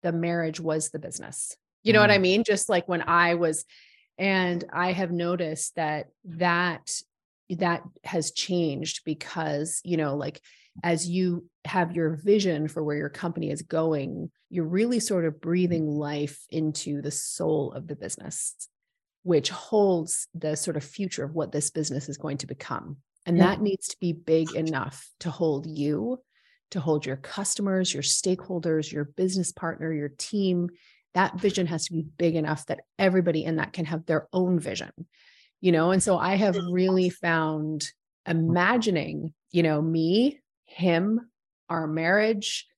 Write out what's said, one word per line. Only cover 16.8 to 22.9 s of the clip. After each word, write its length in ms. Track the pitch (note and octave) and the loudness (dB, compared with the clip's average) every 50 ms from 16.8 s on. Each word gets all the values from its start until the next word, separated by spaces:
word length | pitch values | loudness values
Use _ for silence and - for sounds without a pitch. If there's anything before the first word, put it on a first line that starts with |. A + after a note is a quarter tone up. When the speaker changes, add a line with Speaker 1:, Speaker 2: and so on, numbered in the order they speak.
| - D3+ D3 C#3+ | -6 -6 -6 -6
Speaker 1:
the 100 | C#3 C#3+ | -6 -6
soul 640 | D3+ - - - - - E3+ D#3+ D#3 D3+ C#3+ - - | -6 -6 -6 -6 -6 -4 -2 0 0 0 0 -4 -6
of 140 | C3 E3 | -10 -12
the 100 | E3 D3 | -12 -12
business, 720 | - - - - - - - E3 - - - - _ - - _ _ _ _ _ _ _ _ _ _ _ | -10 -10 -10 -10 -10 -10 -12 -10 -8 -8 -8 -8 _ -18 -18 _ _ _ _ _ _ _ _ _ _ _
which 260 | F3 F3 D3+ B2+ - | 2 2 2 2 0
holds 800 | F3+ - - - - G#3+ G#3 G3 F#3 E3+ D#3+ E3+ - - - _ _ | -8 -8 -8 0 2 4 4 6 4 2 0 -2 -4 -6 -6 _ _
the 200 | E3+ - D#3 D3+ | -6 -4 -4 -4
sort 220 | D3+ - - D#3 | -2 -4 -4 -4
of 80 | D3 C3+ | -6 -8
future 400 | - - - G3+ F3+ - - C3+ | -10 -8 -6 -6 -6 -4 -6 -8
of 100 | C#3 D#3 | -6 -4
what 160 | E3 D#3 F3 | -4 -4 -2
this 200 | - D3+ - - | -2 -4 -4 -2
business 380 | _ D#3+ D#3 D3 - C#3 C#3+ - | _ -4 -4 -2 -4 -6 -6 -6
is 80 | C#3+ - | -10 -8
going 180 | - D#3 C#3 | -6 -6 -6
to 100 | C#3 - | -6 -8
become. 520 | - C#3 C#3 - - C3 - - - | -10 -12 -12 -8 -8 -8 -8 -8 -10